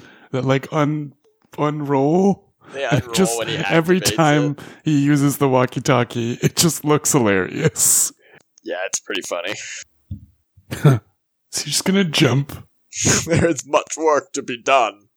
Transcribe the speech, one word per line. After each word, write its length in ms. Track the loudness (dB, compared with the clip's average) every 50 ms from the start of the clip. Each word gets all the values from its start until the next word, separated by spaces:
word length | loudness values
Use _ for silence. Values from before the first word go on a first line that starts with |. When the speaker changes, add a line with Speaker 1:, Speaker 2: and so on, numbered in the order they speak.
| -14 -20 -20 -20 -14 _ -6
Speaker 1:
that, 120 | -2 0
like, 260 | 0 0 0 -2 -2 -2
un-, 420 | -2 0 0 0 -2 -6 -8 -12 _ _ _ _ _ _ _ -6 -2
unroll. 920 | -2 -2 -2 -2 -2 0 0 2 2 2 2 4 4 2 2 0 _ _ _ _ _ -16 -10
Speaker 2:
They 120 | -6 -4
Speaker 1:
And 140 | -2 -2 -2
Speaker 2:
unroll 140 | -2 -2 0
Speaker 1:
just 240 | 0 0 0 0 -2
Speaker 2:
when 100 | -4 -4
he 80 | -4
Speaker 1:
every 440 | -4 -4 0 0 2 2 2 2 0
Speaker 2:
activates 160 | 0 0 0
Speaker 1:
time 340 | 2 2 4 4 2 2 0 -4
Speaker 2:
it. 80 | -6 -12 -18 -20 -8 -2
Speaker 1:
he 200 | 0 0 2 2
uses 340 | 2 2 4 2 2 0 0
the 100 | 0 2
walkie-talkie, 840 | 2 2 2 0 -2 -4 0 0 2 2 0 0 -2 -4 -4 -4 -2 -2 -2
it 140 | -2 0
just 280 | 0 0 0 0 -2 0
looks 280 | 0 0 0 2 2 2
hilarious. 1000 | 2 4 4 2 2 0 -2 -2 -2 -2 -2 0 0 0 2 2 2 0 -2 -4 _ _ _ -20 -20 _ _ _ _ -12
Speaker 2:
Yeah, 160 | -10 -8 -8 -6
it's 140 | -6 -8 -8
pretty 220 | -8 -8 -8 -8 -6
funny. 320 | -6 -8 -6 -6 -6 -8 -8 -10 -14 -14 -16 -16 -18 _ _ _ -16 -16 -16 -16 -20 _ _ _ _ _ _ _ -16
Speaker 1:
<laughs> 300 | -4 2 4 4 4 2 0 _ _ _ _ _ _ _ _ _ -10
Is 100 | -10 -6
he 80 | -4
just 140 | -4 -2 0
gonna 200 | 0 2 2 0
jump? 640 | 0 2 2 2 2 2 2 -2 -4 -8 -14 -16 _ _ _ _ _ -10
Speaker 2:
<laughs> 300 | -4 0 0 0 0 0
"There 220 | 0 2 2 2 2
is 160 | 0 -2 -4
much 300 | -2 -2 -2 -2 -2 -6
work 360 | -2 0 2 2 0 0 -4 -6
to 100 | -8 -8
be 180 | -8 -8 -6
done. 480 | 0 2 2 4 2 2 -2 -6 _ _ _